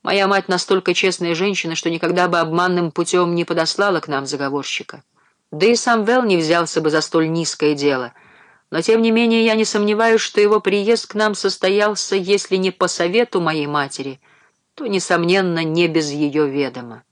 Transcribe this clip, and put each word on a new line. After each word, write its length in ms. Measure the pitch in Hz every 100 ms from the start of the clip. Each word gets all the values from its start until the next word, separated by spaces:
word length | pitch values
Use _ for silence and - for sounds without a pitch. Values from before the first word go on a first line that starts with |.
Моя 240 | - 196 196
мать 220 | 196 185
настолько 440 | 180 - 190 185
честная 440 | 180 190 180 170 165
женщина, 400 | 196 185 165 165
что 140 | 170
никогда 360 | 165 165 175 175
бы 140 | 170
обманным 500 | 160 165 180 175 170
путем 440 | - 165 180 175 170
не 80 |
подослала 560 | 170 170 160 - 202 170
к 80 | -
нам 180 | 139 135
заговорщика. 800 | 139 139 143 139 - - - _ _ _ _ _
Да 140 | 151 196
и 100 | 233
Самвел 480 | 247 226 208 254
не 120 | 233 175
взялся 440 | 160 170 160 160
бы 100 | 156
за 100 | 156
столь 300 | - 165 160
низкое 440 | 165 156 - 151
дело. 380 | 147 143 135 120 _ - _ _ _ _
Но, 100 | 160
тем 200 | 165 226
не 100 | 226
менее, 320 | 226 233 226
я 100 | 226
не 100 | 220
сомневаюсь, 560 | 214 214 208 208 226 226
что 200 | - -
его 180 | 208 214
приезд 480 | 196 202 202 233 -
к 80 |
нам 220 | 208 214 202
состоялся, 800 | 196 - 185 202 208 202 - 196
если 400 | 185 202 - 185
не 160 | 185
по 160 | - 180
совету 520 | - 175 214 240 190
моей 280 | 160 156 147
матери, 520 | 147 139 - 139 131 _ _ _ _ _
то, 120 | - 262
несомненно, 760 | 190 - 175 170 190 185 165
не 240 | 160 165 170
без 240 | 156 151
ее 360 | 143 147 147 143
ведома. 580 | 139 135 127 120 113 _